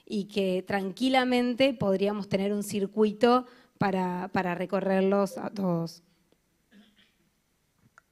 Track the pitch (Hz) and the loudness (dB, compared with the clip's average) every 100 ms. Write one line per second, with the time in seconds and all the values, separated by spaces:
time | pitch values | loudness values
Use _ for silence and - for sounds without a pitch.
0 | - 214 180 202 190 185 185 202 190 175 | -8 -6 -4 -2 0 0 -2 -4 -4 -2
1 | 262 262 254 247 247 240 269 233 202 190 | 0 2 2 2 0 2 2 2 0 0
2 | 202 208 196 196 202 208 202 196 196 214 | 0 -2 -2 -2 0 -2 -4 -4 -4 2
3 | 214 208 240 247 247 - _ - 202 185 | 2 4 4 4 2 -14 _ -2 0 0
4 | 185 180 185 196 185 175 180 190 190 190 | -2 -4 -4 -2 -2 -2 -2 -2 0 2
5 | 190 202 190 - - 208 190 170 165 - | 4 2 0 -2 -10 -4 -2 -2 -2 -10
6 | _ _ _ _ _ _ _ 202 214 _ | _ _ _ _ _ _ _ -20 -20 _
7 | _ _ _ _ _ _ _ _ _ _ | _ _ _ _ _ _ _ _ _ _
8 | _ | _